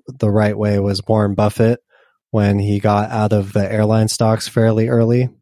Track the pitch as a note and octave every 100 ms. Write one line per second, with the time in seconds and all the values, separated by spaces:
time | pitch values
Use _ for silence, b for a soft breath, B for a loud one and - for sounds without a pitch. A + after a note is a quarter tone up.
0 | - B2+ G#2+ G#2 G#2 G#2 G#2 G2+ G2 G2
1 | - A2 G#2 G2 G#2 - A2+ A#2+ _ b
2 | b b _ A2 G2+ G2+ G#2 G2+ G#2+ G#2
3 | G#2 A2+ G#2+ G#2 G2 G#2 G2 G#2+ G#2+ A2
4 | G#2+ - A2 A2 - A#2 A2+ A2 A2+ A#2
5 | A2+ B2 B2+ -